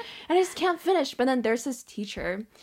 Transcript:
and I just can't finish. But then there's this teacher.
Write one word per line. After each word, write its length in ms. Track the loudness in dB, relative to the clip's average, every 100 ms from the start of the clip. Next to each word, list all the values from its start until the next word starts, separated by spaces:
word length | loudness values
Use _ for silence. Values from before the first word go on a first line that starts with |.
| -14 -14 2
and 80 | 2
I 60 |
just 140 | 2 0
can't 240 | 0 2
finish. 340 | 2 2 2
But 120 | 0 2
then 160 | 2
there's 200 | 2 0
this 220 | -2 -8
teacher. 640 | -10 -10 -10 -6 -4 -6 -8 -18